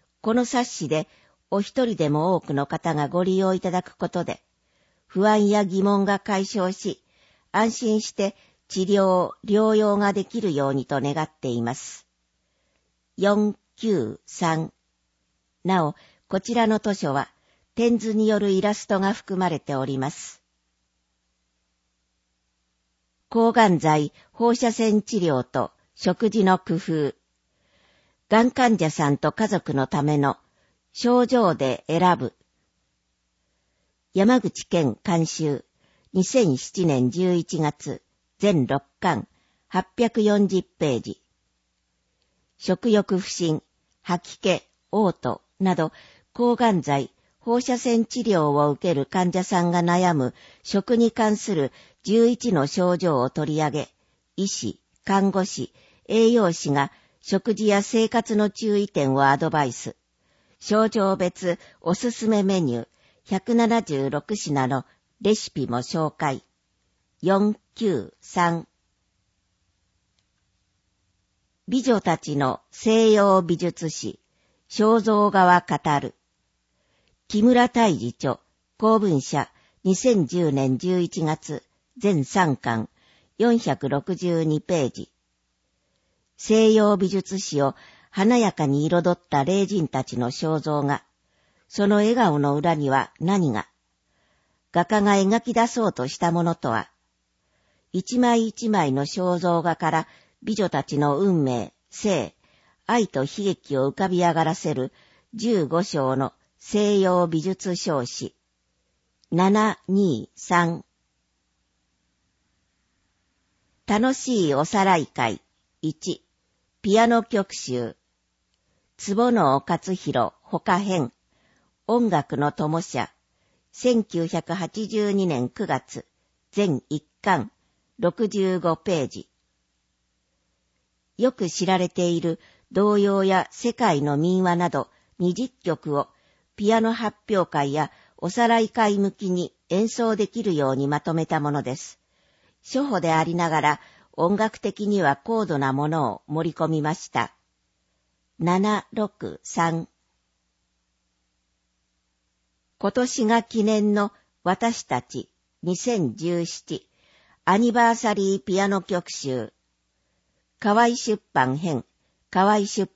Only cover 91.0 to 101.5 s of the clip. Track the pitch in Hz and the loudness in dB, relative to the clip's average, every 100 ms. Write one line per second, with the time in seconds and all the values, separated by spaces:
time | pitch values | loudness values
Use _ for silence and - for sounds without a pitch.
91 | _ _ _ _ _ _ _ - 202 208 | _ _ _ _ _ _ _ -2 2 4
92 | 208 240 208 147 143 143 170 160 139 135 | 2 2 2 2 0 0 0 0 0 0
93 | - - 165 196 156 107 - _ _ _ | -2 -4 -2 0 0 -2 -8 _ _ _
94 | _ _ _ _ _ _ _ 170 175 214 | _ _ _ _ _ _ _ -2 0 2
95 | 202 202 196 226 247 233 233 247 214 - | 4 4 4 0 0 0 0 0 -2 -2
96 | 131 - 170 170 170 165 135 113 - _ | -8 -2 -2 0 -2 -2 -2 -4 -6 _
97 | _ _ _ _ _ _ _ _ _ 180 | _ _ _ _ _ _ _ _ _ -8
98 | - 247 247 233 226 - 233 208 147 131 | -4 0 2 2 0 -4 -2 0 0 0
99 | 143 190 180 180 175 170 165 160 160 160 | -2 -2 -2 0 0 0 0 -2 -2 -2
100 | - _ _ _ - 214 185 143 - 143 | -4 _ _ _ -6 -2 -2 -2 -4 0
101 | 147 143 196 170 139 | 0 2 2 2 0